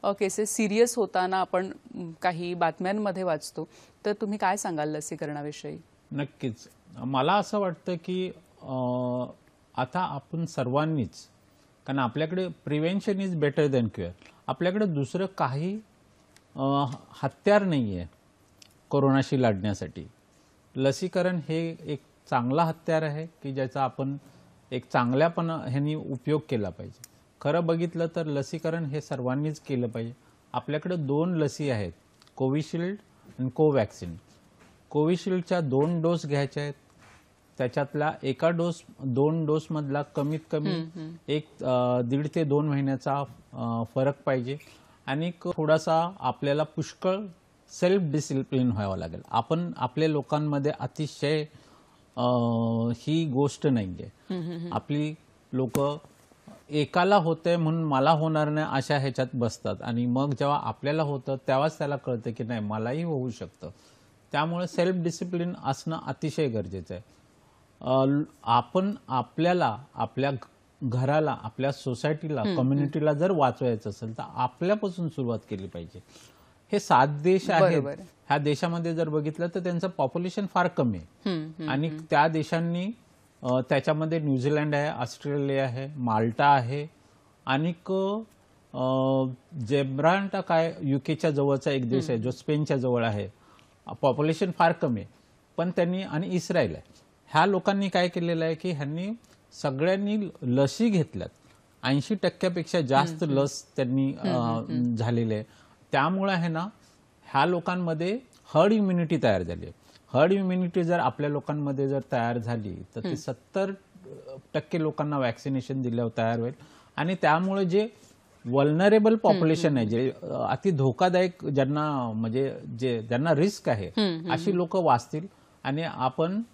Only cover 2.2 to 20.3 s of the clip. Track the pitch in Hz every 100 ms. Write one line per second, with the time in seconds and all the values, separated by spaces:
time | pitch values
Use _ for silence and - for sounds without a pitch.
2.2 | 180 165 175 175 170 160 185 208 208 185
3.2 | 180 156 - - 160 - - _ 208 208
4.2 | 208 208 190 202 208 160 151 151 - 160
5.2 | 151 147 147 147 147 156 - _ _ 127
6.2 | 143 _ 135 107 - _ _ - 127 135
7.2 | 143 202 - 214 190 165 - 175 180 185
8.2 | 185 - _ _ - 131 123 123 123 123
9.2 | 123 - _ _ _ - 127 180 180 139
10.2 | - 165 165 - 123 135 156 156 98 -
11.2 | - _ _ _ _ _ - 135 131 143
12.2 | 156 180 180 - - 151 160 196 220 196
13.2 | 190 170 147 139 147 135 113 - 87 -
14.2 | - - - 131 175 196 214 151 139 180
15.2 | 190 - 143 135 170 208 - _ _ _
16.2 | _ _ _ - 135 139 139 139 - -
17.2 | 139 - - 208 196 151 113 90 85 _
18.2 | _ _ _ _ - _ _ 143 135 135
19.2 | 135 139 123 98 104 98 87 - 76 _
20.2 | _